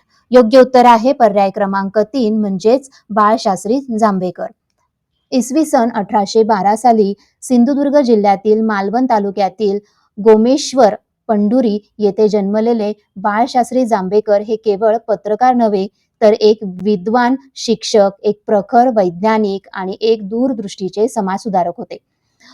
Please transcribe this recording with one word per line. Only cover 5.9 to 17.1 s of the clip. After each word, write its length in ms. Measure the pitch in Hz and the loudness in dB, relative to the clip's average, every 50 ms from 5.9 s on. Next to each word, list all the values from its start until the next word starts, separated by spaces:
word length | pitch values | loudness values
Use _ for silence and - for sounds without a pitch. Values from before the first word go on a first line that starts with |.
| 233 | -2
अठराशे 480 | 226 196 - 233 214 196 185 - 226 226 | -4 -6 -2 -2 -2 -2 0 0 0 2
बारा 320 | 208 226 196 196 196 214 | 2 0 0 2 0 0
साली 380 | 226 - 247 233 220 208 196 202 - _ _ _ _ | 0 2 0 2 2 2 0 -2 -8 _ _ _ _
सिंधुदुर्ग 600 | - - 254 240 240 254 285 262 285 285 262 294 | -6 -2 2 2 2 2 2 0 -2 0 0 0
जिल्ह्यातील 600 | 285 233 240 208 202 202 196 190 196 214 214 220 | 2 2 2 2 2 2 0 0 2 0 0 0
मालवण 440 | 220 220 214 196 196 202 196 240 262 | 0 -2 -2 -2 -4 -4 -2 -2 0
तालुक्यातील 760 | 254 240 214 202 202 190 214 196 185 - _ 220 202 196 208 208 _ _ _ _ _ _ - | 0 0 -2 -2 -4 -4 -4 -4 -4 -4 _ -2 -2 -2 -4 -8 _ _ _ _ _ _ -2
गोमेश्वर 720 | 196 226 220 214 220 240 269 285 277 - - 262 247 196 202 - - _ _ _ _ - | 4 4 4 6 4 2 2 0 -2 -4 0 2 2 2 2 -2 -12 _ _ _ _ -4
पंढुरी 680 | 220 208 208 208 240 262 254 233 202 208 - _ _ - | -2 0 0 0 0 0 0 0 -2 -4 -8 _ _ -2
येथे 320 | 208 202 190 202 220 214 | -2 -2 0 2 0 2
जन्मलेले 640 | 190 208 196 196 208 220 220 233 240 226 208 208 214 - _ _ _ | 2 0 -2 -2 -2 -2 0 0 -2 -2 -2 -6 -8 -10 _ _ _
बाळशास्त्री 720 | 202 185 214 202 214 233 - - 254 233 - 240 254 262 | -8 -6 -4 -2 -2 -2 0 0 -2 -2 0 0 -2 0
जांभेकर 560 | 220 226 202 185 185 202 214 214 - 202 202 | 0 0 -2 -2 0 0 -2 0 2 0 0
हे 140 | 208 214 226 | 0 -2 -6
केवळ 420 | 214 - 220 202 190 226 220 214 233 | -4 -2 -2 -2 0 0 0 0 0
पत्रकार 560 | 233 - 208 196 - 208 214 208 254 254 254 | -2 -4 -4 -4 -2 -6 -2 0 2 2 2
नव्हे, 340 | 240 233 214 202 190 190 208 - _ _ _ _ _ | 2 2 0 0 -2 -4 -4 -8 _ _ _ _ _
तर 120 | 226 208 214 | 2 2 4
एक 240 | 214 214 214 226 220 220 190 180 180 185 | 4 4 2 2 2 -2 -10 -10 -6 -2
विद्वान 520 | 208 214 185 180 220 | -2 -2 -2 -2 -2